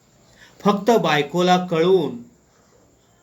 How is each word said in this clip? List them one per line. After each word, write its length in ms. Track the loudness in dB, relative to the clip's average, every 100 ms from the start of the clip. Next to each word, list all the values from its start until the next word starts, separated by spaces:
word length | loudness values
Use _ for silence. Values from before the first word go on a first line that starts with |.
| _ _ _ _ -20 _
फक्त 320 | -2 -2 2
बायकोला 720 | 0 2 -2 -2 -2 0 0 0
कळवून 580 | -2 2 2 0 -8 -18 _ _ _ _ _ _ _ _ _